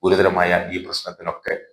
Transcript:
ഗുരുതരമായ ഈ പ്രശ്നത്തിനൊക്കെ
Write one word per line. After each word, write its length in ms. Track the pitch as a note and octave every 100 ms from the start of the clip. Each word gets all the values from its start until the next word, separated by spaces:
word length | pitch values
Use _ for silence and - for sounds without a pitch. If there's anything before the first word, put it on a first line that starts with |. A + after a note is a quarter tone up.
ഗുരുതരമായ 480 | F#2 F#2+ F#2+ F2+ F2 F2 F2
ഈ 60 | F2+
പ്രശ്നത്തിനൊക്കെ 680 | E2 - F2+ F2 E2+ - F#2+ E2 -